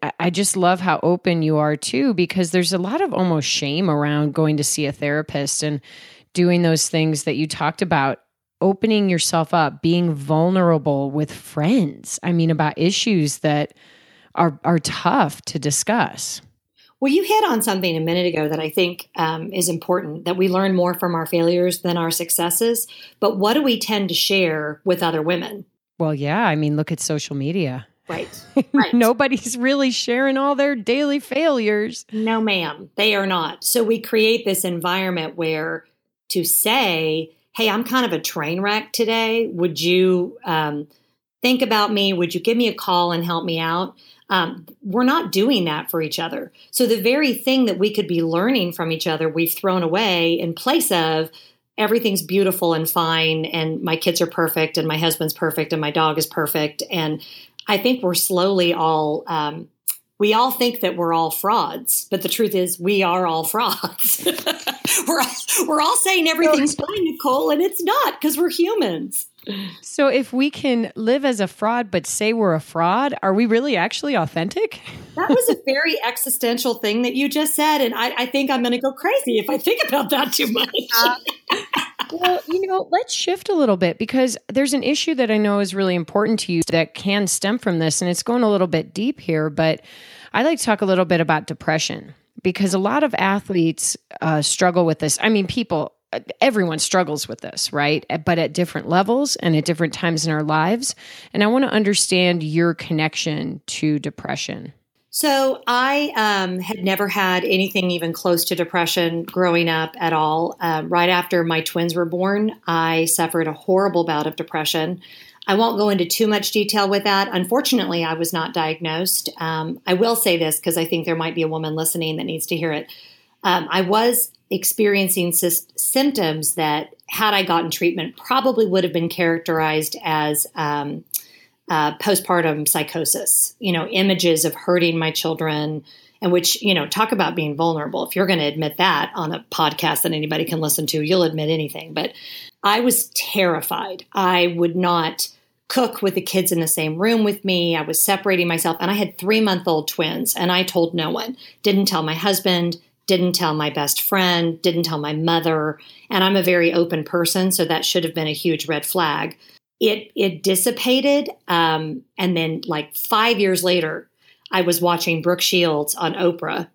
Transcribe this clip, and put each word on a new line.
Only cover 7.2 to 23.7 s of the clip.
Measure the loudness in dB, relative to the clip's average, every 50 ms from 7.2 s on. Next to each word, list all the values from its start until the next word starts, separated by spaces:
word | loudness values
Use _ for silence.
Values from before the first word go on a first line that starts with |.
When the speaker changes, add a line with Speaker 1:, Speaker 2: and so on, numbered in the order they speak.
| -2
Speaker 1:
that | -2 -2
you | -2 -2
talked | -4 -4 -2 -2 -2 -2 -2 -2
about, | 0 2 2 2 0 -2 -4 _ _ _ _ _ _ _ _ 0
opening | 0 2 2 0 2 2 2 2 2
yourself | 2 0 0 0 0 0 0 2 2
up, | 2 2 2 0 0 0
being | 2 2 4 2 2 0
vulnerable | -2 -2 0 2 4 4 4 4 4 4 4 4 4 2 2 0 0 0 -2
with | -2 -2 -2 -2
friends. | -4 -10 -18 -8 -4 -2 2 2 4 4 2 0 -2 -8 -12 -12 -10 -6 -2
I | 0 2
mean, | 2 4 4
about | 2 2 2 0 0 2
issues | 0 2 2 0 0 2 2 2 2 0 0 0
that | 0 0 2 2 0 -4 _ _ -20 -20 -20 -20 _ _ _ _ _ _ 0
are, | 2 2 2 0 0 0
are | 2 2 2
tough | 2 -2 -4 -2 0 2 2 4 2 2 0 -6 -10
to | -8 -6 -4
discuss. | -2 -2 -2 0 0 0 0 0 0 0 -2 -6 -10 -10 -10 -12 -14 _ _ _ _ _ _ _ _ _ _ _
Speaker 2:
Well, | 0 2 2
you | 2 2
hit | 4 2 4 4
on | 2 2 0
something | 0 0 0 0 0 0 0
a | 0
minute | 0 0 0 2 0
ago | 0 0 0 0 0
that | -2 -2
I | -4 -2
think, | 0 2 2 2 0 -6 -14 -10 -4
um, | -2 -2 -2 -2 -4 -6 -6 -4
is | -2 -2 0
important, | -2 -2 -2 0 0 0 -2 -4 -10 -8 -6
that | -4 0 0
we | 2 2
learn | 2 2 2 2 2
more | 2 2 2 0
from | 0 -2 -2 -2
our | -2 -2
failures | 0 0 2 2 4 4 2 2 0 0 -2 -2
than | -2 0 0
our | 0 -2
successes. | -2 -4 -2 -2 -2 0 0 0 0 0 2 0 0 0 -4 -8 -12 -18 -20 -20 -6 _
But | 0 0 2
what | 2 2 2 2
do | 2 2
we | 2